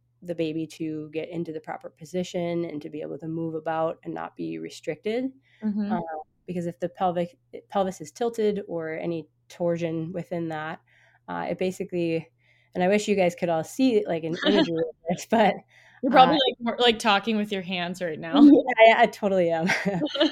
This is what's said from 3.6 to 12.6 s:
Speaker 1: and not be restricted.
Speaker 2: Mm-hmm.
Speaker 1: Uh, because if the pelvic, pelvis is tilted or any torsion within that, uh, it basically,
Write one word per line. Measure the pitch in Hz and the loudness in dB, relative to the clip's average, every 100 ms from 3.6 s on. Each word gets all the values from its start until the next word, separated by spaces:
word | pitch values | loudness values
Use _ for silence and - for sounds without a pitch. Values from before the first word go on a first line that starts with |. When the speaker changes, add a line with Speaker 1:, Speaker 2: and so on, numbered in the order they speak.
| 160 160 160 - | -4 -2 -2 -4
Speaker 1:
and | 170 | -10
not | 160 - - | -10 -10 -10
be | 165 160 | -10 -8
restricted. | 160 - - 156 208 233 262 - _ _ | -12 -12 -10 -8 -6 -6 -6 -10 _ _
Speaker 2:
Mm-hmm. | 214 208 202 208 | -6 -4 -4 -4
Speaker 1:
Uh, | 165 156 - _ - | -6 -10 -14 _ -10
because | 180 170 | -8 -8
if | 165 | -6
the | 175 | -8
pelvic, | - 185 175 175 - _ - - | -2 -2 0 -4 -8 _ -20 -6
pelvis | 202 190 185 | -4 -2 -4
is | 156 | -12
tilted | - 240 233 214 202 202 | -6 -4 -2 -2 -2 -6
or | 170 160 | -8 -8
any | 160 170 165 151 _ _ | -6 -6 -6 -8 _ _
torsion | - 175 170 165 165 160 | -4 -2 -2 -2 -4 -6
within | 180 170 170 165 | -8 -8 -6 -6
that, | 156 156 170 _ _ _ _ - | -6 -8 -12 _ _ _ _ -10
uh, | 175 170 | -6 -6
it | 175 | -4
basically, | 185 185 190 175 170 165 - _ _ _ | -4 -4 -6 -4 -2 -2 -6 _ _ _